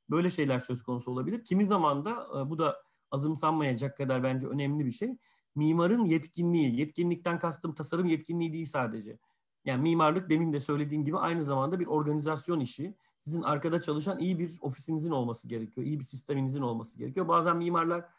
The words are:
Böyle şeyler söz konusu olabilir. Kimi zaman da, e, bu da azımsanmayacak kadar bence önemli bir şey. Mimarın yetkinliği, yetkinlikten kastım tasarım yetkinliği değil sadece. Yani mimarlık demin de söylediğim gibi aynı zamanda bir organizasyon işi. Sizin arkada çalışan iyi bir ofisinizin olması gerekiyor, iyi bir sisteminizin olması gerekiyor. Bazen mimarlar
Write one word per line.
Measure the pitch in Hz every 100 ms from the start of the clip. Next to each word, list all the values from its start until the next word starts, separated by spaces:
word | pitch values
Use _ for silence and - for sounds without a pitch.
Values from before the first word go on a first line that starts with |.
| -
Böyle | 156 175
şeyler | 160 143 127
söz | - 123
konusu | - 123 123
olabilir. | 127 131 226
Kimi | - 185
zaman | 202 202 156 143
da, | 175 240 - 139
e, | 135
bu | 160
da | 156 - - _ -
azımsanmayacak | 139 151 147 156 156 147 113 135 -
kadar | 135 127
bence | 131 131 131
önemli | 143 139 147 135
bir |
şey. | - 220 254 _ _ _
Mimarın | 147 151 165 175 240
yetkinliği, | 202 160 - - 175 170 139 120
yetkinlikten | 151 - 175 170 175 170
kastım | 170 156 170
tasarım | 151 147 170 180
yetkinliği | 160 160 170 165
değil | 160
sadece. | 156 143 120 113 107 110 _ _ _ _
Yani | 143 131
mimarlık | 160 165 156 175 180
demin | 156 165
de | 143
söylediğim | 139 147 143 151
gibi | 143 175
aynı | 160 170
zamanda | 147 135 139 180
bir | 175
organizasyon | 151 147 151 147 151 - 165
işi. | 123 - 170 - _ _
Sizin | - 165
arkada | 147 147 160 165
çalışan | 160 151 147 131
iyi | 175 170
bir | 170 -
ofisinizin | 139 131 - 160 165
olması | 143 120 117 117
gerekiyor, | 117 110 - 127
iyi | 151
bir |
sisteminizin | 135 131 - 143 135 139
olması | 127 113 113 -
gerekiyor. | 123 156 165
Bazen | 170 165 170
mimarlar | 170 170 165 175 175